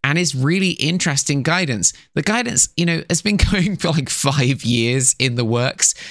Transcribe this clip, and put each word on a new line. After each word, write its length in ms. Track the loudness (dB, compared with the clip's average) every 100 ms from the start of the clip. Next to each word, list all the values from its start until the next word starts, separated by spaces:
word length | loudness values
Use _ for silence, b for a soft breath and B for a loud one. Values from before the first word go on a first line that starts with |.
and 140 | 0 0
is 180 | 0 0
really 360 | 0 2 0
interesting 680 | 0 -2 0 0 -2 0 0
guidance. 520 | 0 0 -2 0 -2 B B -4
The 60 |
guidance, 460 | -2 -2 -2 0 0 0
you 100 | 0
know, 160 | -2 -2
has 140 | -2
been 160 | 0 2
<laughs> 140 | 2
going 260 | 2 0 0
for, 140 | 0
like, 180 | 0 -2
five 560 | 0 0 2 2 0 0
years 500 | 0 2 2 0 0
in 160 | 0 0
the 100 | 0
works. 480 | 0 0 0 -2 -2 B